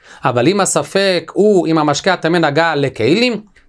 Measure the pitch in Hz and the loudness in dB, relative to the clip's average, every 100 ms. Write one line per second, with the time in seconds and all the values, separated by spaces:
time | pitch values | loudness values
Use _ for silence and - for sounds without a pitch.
0 | - - 139 120 127 202 180 160 139 196 | -20 -6 -2 0 2 2 0 -2 -2 -2
1 | 196 175 165 - 208 190 160 160 151 143 | 0 -2 -4 0 2 2 2 0 0 0
2 | 196 175 160 175 156 139 165 147 135 - | -2 -2 0 0 0 0 0 0 -4 -2
3 | 113 190 247 214 - _ | 0 2 0 -2 -10 _